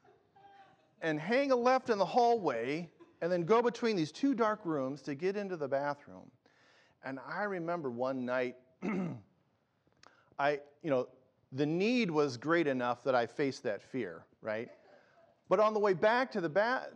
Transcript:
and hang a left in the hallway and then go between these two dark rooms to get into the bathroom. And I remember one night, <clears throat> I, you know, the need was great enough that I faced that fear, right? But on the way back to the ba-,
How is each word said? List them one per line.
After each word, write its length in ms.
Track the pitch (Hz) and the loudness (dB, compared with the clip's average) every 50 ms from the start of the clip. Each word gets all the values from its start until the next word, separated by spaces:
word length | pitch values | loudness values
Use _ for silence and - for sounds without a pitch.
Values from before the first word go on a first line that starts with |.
| _ _ _ _ _ _ _ - - - - - - - _ _ _ _ _ _ | _ _ _ _ _ _ _ -20 -20 -20 -20 -20 -20 -20 _ _ _ _ _ _
and 180 | 165 165 156 151 | -2 -2 -2 -2
hang 320 | 156 180 233 262 277 277 | 0 0 2 2 2 4
a 40 | 262 | 2
left 340 | 247 233 247 262 254 247 - | 4 4 4 4 4 2 0
in 80 | 226 202 | 0 2
the 80 | 190 | 0
hallway 840 | 170 - 247 240 233 240 233 190 151 127 113 117 131 147 160 180 160 - - - - _ _ | 2 4 4 4 4 4 2 2 0 -2 0 -2 -2 -2 -4 -6 -8 -14 -20 -20 -20 _ _
and 100 | - 170 | -2 0
then 120 | 180 175 175 | 0 0 2
go 180 | 156 220 233 | 4 4 4
between 340 | 233 240 - - - 226 220 | 4 2 0 -2 -2 0 0
these 160 | 185 156 147 | 0 0 -2
two 220 | - - - 277 269 | -2 -2 0 0 2
dark 260 | 202 233 214 214 208 - | 2 2 0 0 0 -2
rooms 360 | 170 160 143 131 131 143 147 - | -4 -2 -2 -2 -2 -4 -8 -8
to 120 | 156 143 | -8 -6
get 220 | 139 160 190 196 208 | -4 -2 -2 -2 -2
into 180 | 202 196 180 | -4 -6 -6
the 120 | 160 147 131 | -6 -4 -2
bathroom. 600 | 135 135 143 143 143 - - - 92 92 90 - - _ _ _ _ _ _ _ _ _ _ _ _ _ - | -2 0 0 -2 -4 -6 -8 -16 -20 -20 -20 -20 -20 _ _ _ _ _ _ _ _ _ _ _ _ _ -12
And 160 | 131 135 135 127 | -10 -10 -10 -10
I 180 | 139 156 180 208 | -8 -6 -6 -4
remember 460 | 208 196 180 160 165 175 175 156 131 | -4 -4 -4 -4 -4 -4 -4 -4 -4
one 360 | 120 117 127 131 135 131 123 | -4 -2 -2 -2 -2 -2 -2
night, 300 | 123 123 131 127 123 123 - - _ | -2 0 0 0 -2 -4 -8 -16 _
<clears throat> 180 | _ _ - 190 214 185 185 165 135 117 98 _ _ _ _ _ _ _ _ _ _ _ _ _ _ _ _ - - _ _ _ _ - | _ _ -6 -4 -4 -4 -4 -6 -6 -10 -14 _ _ _ _ _ _ _ _ _ _ _ _ _ _ _ _ -20 -20 _ _ _ _ 0
I, 200 | 143 143 147 139 143 - _ _ - | 0 0 0 0 -4 -12 _ _ -4
you 60 | 170 | 0
know, 180 | 135 127 127 - - _ _ _ _ _ _ _ | 0 0 0 -2 -8 _ _ _ _ _ _ _
the 140 | - 127 147 | -4 -2 0
need 460 | 147 160 175 196 220 254 247 226 180 | 0 0 2 2 2 2 2 2 2
was 260 | 156 151 147 143 123 117 | 2 2 2 0 -2 -4
great 300 | 110 147 165 175 165 143 | -2 0 2 2 2 2
enough 360 | 131 127 123 123 120 - - | 0 0 0 -2 -2 -2 0
that 120 | 143 127 | 2 2
I 100 | 123 117 | 2 2
faced 380 | 110 - - 151 135 123 - - | 0 -2 -2 -2 -2 -2 -4 -4
that 180 | 120 101 95 | -6 -6 -6
fear, 440 | - - - 131 110 92 80 85 - - _ _ | -8 -8 -6 -6 -6 -6 -8 -12 -16 -20 _ _
right? 280 | - 110 107 110 120 - - - _ - - - _ _ _ _ - _ _ _ _ - | -6 -6 -4 -4 -6 -10 -14 -20 _ -20 -20 -20 _ _ _ _ -20 _ _ _ _ 2
But 100 | 180 190 | 2 4
on 140 | 214 214 220 | 4 4 2
the 60 | 214 | 2
way 140 | 202 208 190 | 2 2 2
back 380 | 156 - - 226 240 262 254 | 4 4 4 4 4 0 -2
to 100 | - 214 | -2 -4
the 80 | 170 160 | -4 0
ba-, 400 | 143 190 214 233 254 262 - - - | 2 2 2 2 0 -2 -4 -8 -12